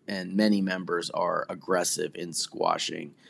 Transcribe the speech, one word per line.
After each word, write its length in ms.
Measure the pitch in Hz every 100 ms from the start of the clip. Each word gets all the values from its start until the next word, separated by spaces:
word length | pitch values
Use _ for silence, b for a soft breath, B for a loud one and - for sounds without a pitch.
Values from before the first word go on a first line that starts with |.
| -
and 280 | 98 90 95
many 260 | 107 101
members 480 | 95 92 87 87 85
are 380 | - 87 82 -
aggressive 640 | 90 - 92 85 - 80
in 180 | 78 85
squashing 840 | 80 - - 85 82 - 80 76 - b